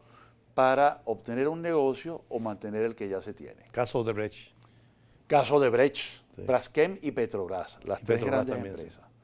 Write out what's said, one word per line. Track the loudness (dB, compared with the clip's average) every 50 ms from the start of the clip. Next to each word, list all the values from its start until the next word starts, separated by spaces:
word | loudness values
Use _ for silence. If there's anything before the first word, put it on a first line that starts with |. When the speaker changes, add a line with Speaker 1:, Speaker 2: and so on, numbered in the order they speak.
| _ _ -20 -20 -20 _ _ _ _ _ 0
Speaker 1:
para | 4 4 4 6 6 4 4 2 0 -4
obtener | -6 -6 -6 -6 -6 -2 -2 0 -2
un | -2 -2 -4
negocio | -2 0 2 2 2 0 -2 -6 -12 -12 -12 -10 -8
o | -6 -6
mantener | -4 -6 -6 -8 -8 -6 -4 -2 -2
el | -2 -4
que | -6 -6 -6
ya | -6 -6 -6
se | -10 -14
tiene. | -14 -16 -20 -20 -20 -20 -8
Speaker 2:
Caso | -4 -2 -2 0 0 -2
Odebrecht. | -2 -2 -2 -2 -4 -6 -6 -10 -20 -20 _ _ _ -20 _ _ _ _ _ _ _ _ _ _ _
Speaker 1:
Caso | 2 4 4 4 6 4
Odebrecht, | 4 6 6 6 6 4 4 2 -2 -10 -12 -14 -18 _ _ _
Speaker 2:
Sí. | -8 -2
Speaker 1:
Braskem | 0 0 0 0 0 0 2 2 2 0 -4 -8
y | -6
Petrobras, | -4 -2 -2 -2 -4 -4 -6 -6 -6 -8 -8 -10 -14 -12 -8
las | -6 -6 -4 0
Speaker 2:
Y |
Speaker 1:
tres | 0 0 2
Speaker 2:
Petrobras | 2 0 0 0 0
Speaker 1:
grandes | -2 -4
Speaker 2:
también, | -6 -6 -8 -10
sí. | -12
Speaker 1:
empresas, | -14 -14 -16 -20 -20 _ _ _